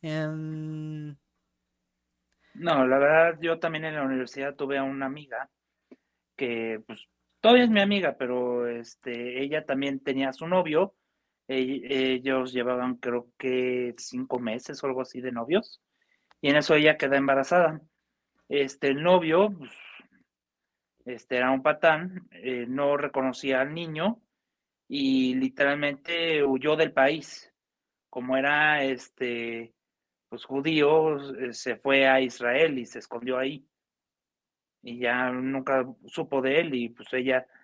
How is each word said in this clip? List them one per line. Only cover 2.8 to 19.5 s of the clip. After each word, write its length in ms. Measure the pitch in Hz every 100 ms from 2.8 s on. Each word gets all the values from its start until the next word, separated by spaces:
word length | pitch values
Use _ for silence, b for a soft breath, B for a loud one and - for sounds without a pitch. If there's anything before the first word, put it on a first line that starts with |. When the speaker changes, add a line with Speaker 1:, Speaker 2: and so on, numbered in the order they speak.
| 127
Speaker 2:
la 120 | 131
verdad, 400 | 143 156 165 165
yo 180 | 165 165
también 240 | 165 156
en 100 | 160
la 80 | 151
universidad 540 | 135 131 123 - 139 139
tuve 200 | 139 139
a 40 |
una 240 | 135 139 135
amiga 440 | 143 143 120 135 _ _ _ _ - _ _ _ -
que, 460 | 127 117 113 110 -
pues, 220 | 110 - _ _ _
todavía 240 | 214 247
es 60 | 247
mi 100 | 214
amiga, 360 | 196 202 170 139
pero, 500 | 127 123 123 123 120
este, 760 | 120 117 - - 120 120 123
ella 240 | 139 151 151
también 340 | 135 139 139
tenía 280 | 139 135 135
a 20 |
su 120 | 131 160
novio. 480 | 185 170 151 196 _ _ _ _ _ _
Ell-, 380 | 131 127 135 123
ellos 600 | 135 131 131 127 131 127
llevaban, 440 | 127 120 123 127 120
creo 340 | 127 120 120 _
que 560 | 131 127 127 123 123 120
cinco 420 | - 127 131 127
meses 420 | 120 110 - 143
o 20 | 143
algo 140 | 127
así 180 | 127 127
de 100 | 127
novios, 500 | 120 120 180 - - _ _ _ _ _ _
y 80 | 143
en 60 | 147
eso 180 | 147 156
ella 220 | 151 151
queda 180 | 143 139
embarazada. 640 | 139 135 135 180 165 156 _ _ _ _ _ _ _
Este, 400 | 143 135 - 143
el 140 | 139
novio, 480 | 165 185 165 160 214